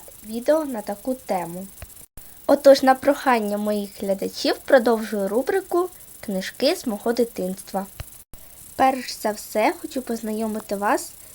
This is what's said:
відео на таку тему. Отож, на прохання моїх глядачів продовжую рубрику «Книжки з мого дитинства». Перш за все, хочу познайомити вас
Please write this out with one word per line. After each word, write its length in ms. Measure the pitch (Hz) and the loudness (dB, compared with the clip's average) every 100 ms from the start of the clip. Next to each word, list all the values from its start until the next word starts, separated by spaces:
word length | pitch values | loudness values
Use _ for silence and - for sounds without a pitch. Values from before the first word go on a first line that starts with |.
| - - 214 | -10 -18 -10
відео 380 | 233 247 311 | -4 2 2
на 180 | 294 220 | 2 -6
таку 320 | 202 202 262 | -8 -6 -4
тему. 520 | 254 - 185 165 175 196 - - - - - - - - | -6 -2 -4 -4 -8 -12 -16 -18 -20 -20 -20 -20 -6 0
Отож, 360 | 285 277 269 | 6 8 8
на 120 | 262 | 8
прохання 640 | 262 277 277 269 233 208 208 | 4 2 0 2 2 0 -2
моїх 440 | 208 208 196 - | -2 -2 -4 -6
глядачів 540 | 196 196 190 - 285 466 | -2 -2 -2 -2 -2 -2
продовжую 640 | - 269 240 226 220 214 196 | 4 4 6 0 0 -2 0
рубрику 600 | 220 285 381 - 349 359 - - - | 0 0 -2 0 -2 -2 -6 -20 -14
«Книжки 560 | - 190 190 - 269 370 | -6 -4 -4 -2 0 0
з 100 | 240 | -4
мого 260 | 208 233 | -4 -2
дитинства». 760 | 233 233 - 180 190 - 190 196 - - - - - - - - - | 0 0 -2 -6 -6 -8 -8 -8 -12 -16 -18 -20 -20 -20 -20 -8 2
Перш 360 | 262 269 - | 2 2 -4
за 180 | - 214 | -6 -4
все, 440 | 214 - 214 240 349 | -4 -4 0 0 0
хочу 200 | 311 262 | -6 -8
познайомити 760 | 247 226 214 214 220 214 - 202 | -6 -6 -4 -4 -4 -6 -6 -2
вас 360 | 208 320 - - - | 0 0 -2 -16 -20